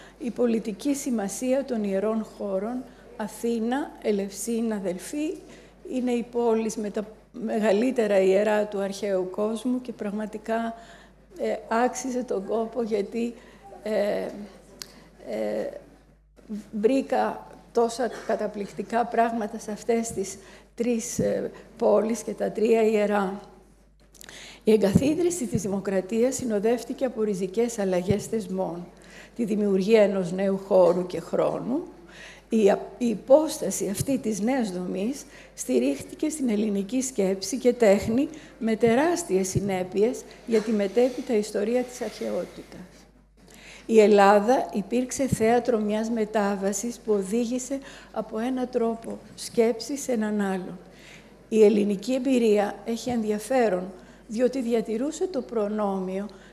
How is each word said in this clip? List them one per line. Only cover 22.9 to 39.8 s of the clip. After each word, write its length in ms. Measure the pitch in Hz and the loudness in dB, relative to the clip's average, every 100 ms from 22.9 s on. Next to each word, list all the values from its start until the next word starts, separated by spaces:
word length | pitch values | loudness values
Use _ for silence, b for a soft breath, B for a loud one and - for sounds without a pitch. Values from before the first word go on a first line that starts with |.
| 214 208 208 190 202 - - - _ _ _ _ - - B B B | 2 2 0 0 -4 -12 -20 -20 _ _ _ _ -20 -20 B B B
Η 80 | - | 4
εγκαθίδρυση 720 | 214 202 190 269 320 349 - 240 | 4 6 4 2 2 0 -2 -4
της 160 | 220 | -4
δημοκρατίας 760 | 208 190 196 190 185 226 247 269 | -2 -4 -2 -2 0 2 2 0
συνοδεύτηκε 680 | 240 208 220 240 - 262 262 | -2 0 2 0 -4 -4 -4
από 180 | - | -2
ριζικές 560 | 214 185 185 220 240 226 | -2 -2 -2 -2 -2 0
αλλαγές 460 | 190 180 180 202 - | 0 0 0 0 -2
θεσμών, 640 | 226 185 185 180 170 175 - B B B - | -6 -4 -4 -4 -6 -12 -18 B B B -6
τη 100 | 214 | -2
δημιουργία 560 | 214 208 190 190 220 | 0 2 2 6 6
ενός 300 | 202 196 170 | 6 2 -2
νέου 260 | 185 196 190 | 0 0 -2
χώρου 480 | - 190 175 180 180 | 2 6 6 4 -2
και 140 | 165 | -6
χρόνου. 640 | - 180 151 156 175 294 370 - - B B B B | -4 0 0 0 -2 -4 -6 -14 -20 B B B B
Η 200 | 226 202 | 2 4
α-, 180 | 185 - - | 2 -2 -4
η 100 | 240 | -4
υπόσταση 800 | 196 - 294 311 - 190 - 185 | -2 6 6 6 -4 -6 -4 -4
αυτή 280 | 202 - 269 | -4 -2 -2
της 240 | 220 196 | -4 -4
νέας 300 | 220 269 214 | -2 -2 -2
δομής 540 | 180 180 185 214 285 - B B | -4 -6 -4 -4 -6 -12 B B
στηρίχτηκε 760 | B - 254 262 277 - - 311 | B -2 0 0 -2 -8 -6 -4
στην 200 | - 247 | -2 -2
ελληνική 520 | 208 214 196 196 254 | 0 0 -2 -2 -4
σκέψη 560 | 254 - 190 190 - 254 | -2 0 0 0 -4 0
και 160 | 247 | 0
τέχνη 560 | 240 214 202 - 233 311 B B B | 4 6 6 4 0 0 B B B
με 160 | 226 220 | -2 2
τεράστιες 720 | 233 233 330 339 - 190 190 | 4 4 4 0 0 0 0
συνέπειες 760 | - 196 185 | -2 -2 -2